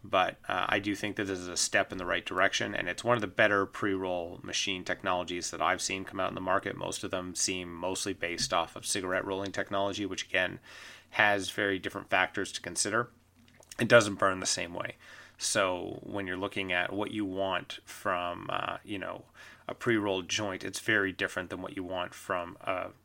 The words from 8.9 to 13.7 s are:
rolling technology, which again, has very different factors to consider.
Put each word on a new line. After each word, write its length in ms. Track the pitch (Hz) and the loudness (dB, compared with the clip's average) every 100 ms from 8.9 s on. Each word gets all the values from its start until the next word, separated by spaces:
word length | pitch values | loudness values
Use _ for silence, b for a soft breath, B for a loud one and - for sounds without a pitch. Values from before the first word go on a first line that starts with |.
| 107 92 92 | -2 0 0
rolling 280 | - 95 98 | 0 -2 -2
technology, 520 | 92 95 101 98 92 | -4 -2 0 0 -2
which 200 | 98 90 | -4 -4
again, 360 | - 92 90 92 B B B B B | 0 2 2 -2 B B B B B
has 400 | - 107 101 92 | 4 6 6 0
very 280 | - 101 95 | 0 0 0
different 320 | 92 98 95 | -2 -6 2
factors 420 | 95 92 - 92 | 4 4 0 -4
to 80 | - | -6
consider. 480 | 87 85 107 113 120 - _ _ - - - | -6 -2 0 0 0 -8 _ _ -20 -20 -16